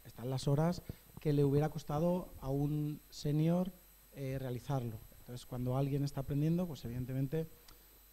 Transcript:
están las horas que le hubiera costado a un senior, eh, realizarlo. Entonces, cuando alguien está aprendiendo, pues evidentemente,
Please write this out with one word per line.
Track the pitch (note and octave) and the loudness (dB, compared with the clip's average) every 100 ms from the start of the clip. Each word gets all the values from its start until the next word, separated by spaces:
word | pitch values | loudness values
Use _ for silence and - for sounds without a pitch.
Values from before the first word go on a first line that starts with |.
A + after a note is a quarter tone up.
están | - - B2 | -16 -8 -4
las | C3 C#3+ | -2 2
horas | C#3+ E3 F3 - - - - | 4 4 0 -6 -14 -18 -4
que | D#3 | 2
le | C#3+ | 4
hubiera | C#3+ C#3+ D3+ | 6 4 2
costado | D#3 - D3+ F3 F3+ - - | -2 -4 0 2 2 -2 -8
a | C3+ | -2
un | C#3+ D3 D3+ D3 D3+ - | 0 2 0 -2 -6 -12
senior, | - D3 D3+ D#3+ F3 F#3 - - - - | -6 0 4 4 4 0 -6 -18 -20 -18
eh, | - C3+ C3+ | -8 -6 -4
realizarlo. | C3 A#2+ - C3+ A#2+ G#2+ - - | -4 -4 -2 -2 -2 -6 -12 -18
Entonces, | - B2 | -14 -12
cuando | - B2 B2 C3 | -8 -4 0 2
alguien | C#3 C#3 | 2 0
está | C#3+ C#3 | 0 -2
aprendiendo, | C3+ C#3+ D#3 E3+ F3 | -2 0 2 2 -2
pues | C3 A#2 | -6 -6
evidentemente, | B2 B2 C3 C3+ D#3+ D#3+ - - - - - - | -6 -2 -2 0 -2 -4 -10 -20 -20 -20 -20 -20